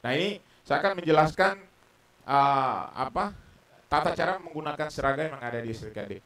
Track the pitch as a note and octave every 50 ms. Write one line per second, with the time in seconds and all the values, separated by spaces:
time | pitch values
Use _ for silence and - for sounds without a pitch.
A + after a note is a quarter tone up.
0 | - A#2+ C3 D3+ F3+ G#3 G#3 F#3 _ _ _ _ _ - C#3+ - - G3 G3 F3+
1 | - D#3 D#3 D#3 D#3 D#3 D#3 - F#3 G3 G3 G3 F#3+ - _ _ _ _ _ _
2 | _ _ _ _ - - C3+ C#3 C#3 C#3 C#3 C3+ C3 C3 A2 F#2 - - - G2+
3 | C3 C3 A#2+ F#3 G3+ G3+ G3+ - - - - - _ _ - - _ _ - D3+
4 | D#3 F3 E3 E3 D#3+ F3 F#3 F#3+ E3+ E3 D#3 D3+ D3+ D3 D3 D3+ D3+ - - -
5 | C3 C3+ C#3 C#3+ D#3 D#3 C#3+ C3+ B2 A#2+ A#2 A#2 A#2 A2+ A2+ G#2+ G#2+ G#2+ G#2+ G#2+
6 | G2+ G2+ G2 G2 _